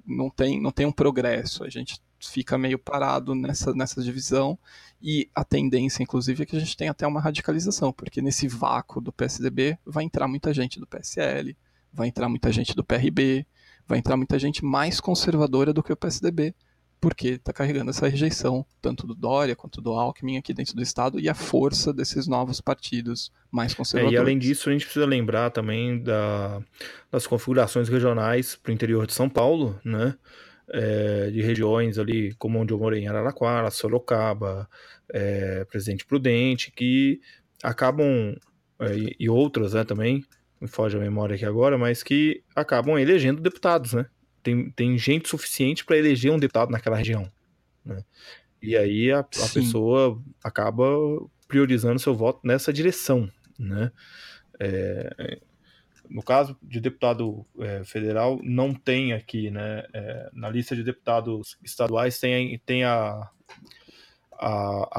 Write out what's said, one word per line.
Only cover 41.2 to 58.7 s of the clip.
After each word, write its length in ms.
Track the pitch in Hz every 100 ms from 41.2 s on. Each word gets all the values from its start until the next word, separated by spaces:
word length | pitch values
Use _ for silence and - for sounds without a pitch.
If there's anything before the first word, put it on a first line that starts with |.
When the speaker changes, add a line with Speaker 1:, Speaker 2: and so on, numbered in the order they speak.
| 104 101
Speaker 2:
aqui 100 | 107
agora, 320 | 107 135 131
mas 240 | 120 120
que 400 | - 143 151 156 _
acabam 440 | - 151 123 135 151
elegendo 420 | 135 185 131 147
deputados, 540 | 170 - 180 170 120
né? 100 | 117 135 _ _ _
Tem, 280 | 120 120 127
tem 280 | - 123 123
gente 280 | 131 156 -
suficiente 600 | 156 - - 131 160 -
pra 100 | 156
eleger 340 | 151 131 135
um 80 | 156
deputado 320 | 139 113 117
naquela 260 | 117 - 110
região, 360 | 107 110 95 - _ _ _ _
né? 220 | - 95 - _ - - _ _
E 140 | 107 110
aí 340 | 101 107 123
a, 100 | 143
a 40 | 135
Speaker 1:
Sim. 280 | - 110 139
Speaker 2:
pessoa 600 | 123 117 113 131 131 113 139 -
acaba 400 | - - 107 110 131 147 151 151 - _ _
priorizando 520 | 139 135 123 117 123
seu 160 | 143
voto 260 | 113 113 -
nessa 280 | - 131 -
direção, 580 | 143 175 180 - 127 101 - _ -
né? 320 | 98 101 120 - - - - - _ -
É, 800 | 98 95 95 95 - - - - _ _ _ _ _ _ -
no 140 | 113
caso 340 | - 131 139 131
de 180 | 101 117
deputado, 640 | 123 - 123 113 113 107 - -
é, 260 | 107 98
federal, 560 | 95 110 107 107 123 131
não 300 | - 123 139